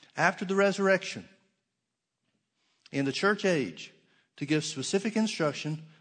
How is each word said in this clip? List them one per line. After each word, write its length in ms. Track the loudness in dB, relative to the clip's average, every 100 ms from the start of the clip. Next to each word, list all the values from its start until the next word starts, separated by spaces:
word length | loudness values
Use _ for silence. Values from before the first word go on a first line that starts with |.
| -12
after 300 | 0 0 0
the 100 | -2
resurrection 720 | 2 2 4 2 2 0 -12 -14 _ _ _ _ _ _ _ _ _ _ _ _ _ _ _ _
in 140 | -2 -2
the 60 |
church 340 | 0 2 2 2
age 460 | 2 0 -6 -16 _ _ _ _ -8
to 80 |
give 200 | 0 0
specific 520 | 0 -6 -2 -2 0 0
instruction 680 | 0 0 -2 -2 -4 -6 -8 _